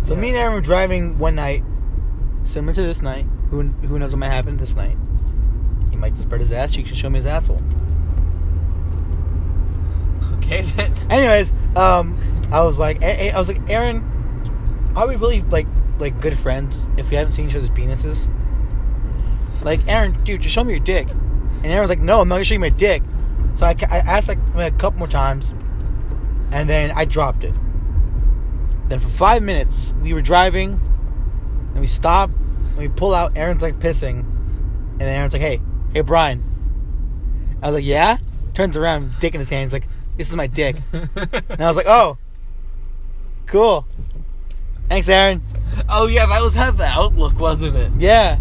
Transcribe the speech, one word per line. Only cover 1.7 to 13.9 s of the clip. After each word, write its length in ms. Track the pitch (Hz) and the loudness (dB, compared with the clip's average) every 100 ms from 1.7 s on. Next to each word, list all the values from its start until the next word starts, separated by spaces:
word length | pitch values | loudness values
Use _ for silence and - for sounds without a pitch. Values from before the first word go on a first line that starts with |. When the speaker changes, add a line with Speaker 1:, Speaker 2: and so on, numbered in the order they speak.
| - - - - - - - - | -4 -2 -2 -2 -2 -2 -2 -2
Speaker 1:
similar 280 | - 151 165 | -2 -2 0
to 60 | |
this 200 | 180 165 | 0 -2
night. 240 | 139 131 110 - - | -4 -2 -4 -2 -2
Who, 120 | 143 | 0
who 360 | 143 - 143 147 | 0 0 -2 -2
knows 120 | 143 | 0
what 80 | 139 | -2
might 100 | 135 | 0
happen 260 | 131 127 143 | 0 0 -2
this 200 | - - | -2 0
night? 180 | - - - - - - - - - - - | 0 0 0 0 0 0 0 2 0 0 0
He 80 | - | 2
might 200 | 110 110 | 0 0
spread 220 | - 117 | -2 0
his 140 | 113 | 2
ass 180 | 117 143 | 0 0
cheeks 160 | - 131 | 0 -2
and 80 | - | -4
show 120 | 135 | 0
me 80 | 135 | 0
his 80 | 131 | 2
asshole. 360 | 156 - - - - - - - - - - - - - - - - - - - - - - - - - - - - - - | 0 2 0 0 -2 0 0 0 0 0 0 0 0 0 -2 -2 -2 -2 -2 -2 -2 0 0 0 0 -2 0 0 0 0 0
Speaker 2:
Okay, 240 | - 180 | 0 0
then. 320 | 190 - 208 - - | 0 0 0 0 2
Speaker 1:
Anyways, 420 | 233 262 208 196 - - 180 | 2 6 4 4 0 2 4
um, 420 | 190 180 170 - - - - | 4 4 2 -2 -2 -2 0
I 100 | 151 | 2
was 160 | 165 143 | 2 2
like, 240 | 156 151 | 0 2
"A-, 240 | 180 175 196 | 0 0 -2
A-," 40 | |
I 60 | 190 | 0
was 120 | 180 | -2
like, 200 | 190 - | -2 -2
"Aaron, 1200 | 214 240 | 0 0